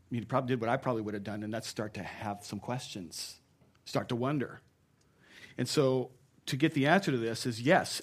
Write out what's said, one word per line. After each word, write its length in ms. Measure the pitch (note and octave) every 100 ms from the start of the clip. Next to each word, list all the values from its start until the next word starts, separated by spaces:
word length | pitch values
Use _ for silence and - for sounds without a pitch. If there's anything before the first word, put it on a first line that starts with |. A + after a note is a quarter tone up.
| -
he 120 | A#2
probably 260 | G#2 C3 B2+
did 140 | B2+
what 80 | A2+
I 60 | B2+
probably 260 | C3 A#2
would 100 | G#2+
have 100 | G#2
done, 200 | G2+ G#2
and 100 | G#2+
that's 140 | A2 -
start 260 | - G#2+
to 80 | G#2+
have 420 | E2+ - A2 G2+
some 160 | - G#2
questions, 800 | - B2 - G#2 E2 - - - _ _ _ _ -
start 240 | C3+ G#2
to 60 | A#2+
wonder. 460 | B2+ D3 A2+ - _ _ _ _ _ _ - - - -
And 100 | B2
so 400 | - C3+ C3 A#2+ - _ _ -
to 80 | C3+
get 160 | D#3+
the 140 | D3+ C#3
answer 240 | F#3 F#3+
to 60 | B2+
this 280 | A2+ A2+ C3
is 160 | A2
yes, 400 | B2 E3+ - -